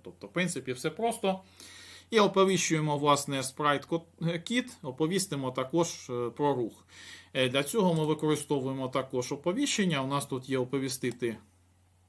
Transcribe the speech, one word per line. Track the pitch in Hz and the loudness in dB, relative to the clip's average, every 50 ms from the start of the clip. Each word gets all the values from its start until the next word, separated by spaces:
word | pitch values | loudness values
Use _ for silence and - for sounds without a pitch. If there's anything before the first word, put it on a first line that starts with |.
Тобто, | - 92 - - - | -16 -18 -16 -14 -16
в | - | -6
принципі, | - 165 180 - - 135 127 127 | -2 -2 -2 -2 -2 -4 -6 -6
все | 123 - - 156 | -6 -4 -6 -6
просто. | - - 226 233 226 - - 190 190 190 - - - - - - - - - - - - - _ | -4 -2 -2 -2 -2 0 0 -2 -2 -2 -6 -16 -20 -20 -20 -20 -20 -20 -20 -20 -20 -20 -8 _
І | 226 220 | 4 4
оповіщуємо, | 208 180 - 190 190 190 190 175 - - 160 156 156 151 147 143 | 4 6 6 6 6 6 6 4 2 2 0 0 2 0 0 2
власне, | 147 147 143 139 - 143 139 135 | 4 4 4 4 2 0 -4 -4
спрайт | 131 - - - 151 143 143 139 - | -4 -4 -4 0 2 2 2 2 0
кот-, | - 165 165 165 - _ - 165 165 | -2 -4 -4 -4 -8 _ -4 -4 -2
е, | - 165 | -2 -4
кіт, | 170 - 233 247 247 247 - - | -4 -2 -2 -2 -2 -4 -8 -12
оповістимо | - 135 127 - 156 156 196 185 - - 147 139 127 127 | -12 -10 -4 -2 0 0 2 0 0 -2 -2 -4 -4 -4
також, | 127 131 131 - 170 170 165 170 - - - - | -2 -4 -4 0 2 2 2 0 -2 -8 -8 -6
е, | 123 120 120 117 | -4 -4 -4 -4
про | 117 - 147 143 135 | -2 0 0 2 2
рух. | 123 117 101 - - - _ - - - - - - - - - | 0 -2 -4 -6 -10 -20 _ -20 -20 -20 -20 -20 -20 -18 -6 0
Е, | 135 131 127 | 0 2 2
для | 127 139 | 2 0
цього | 143 - - 226 185 180 165 | 0 0 2 2 4 4 4
ми | 156 156 | 2 2
використовуємо | 151 156 156 156 156 151 151 - - 147 135 127 135 135 135 131 127 | 0 0 2 2 2 2 0 0 -2 -2 -2 0 -2 -4 -4 -4 -2
також | - 139 131 - 135 127 123 - | -2 -2 -2 -2 -2 -4 -2 -4
оповіщення. | 143 135 - 175 190 269 285 277 - 214 196 180 151 135 | -6 -4 -2 -2 -2 0 0 0 0 2 2 2 2 0
У | 131 | 0
нас | 135 143 143 139 | 0 -2 -2 -2
тут | - 139 127 131 - | -4 -6 -6 -4 -2
є | 131 131 | -2 0
оповістити | 123 127 143 139 131 131 127 - - 127 - - 123 117 107 - - _ _ _ _ _ _ _ _ _ _ _ _ | 0 0 -2 -2 -2 -2 -4 -4 -4 -4 -2 -2 -2 -4 -4 -6 -10 _ _ _ _ _ _ _ _ _ _ _ _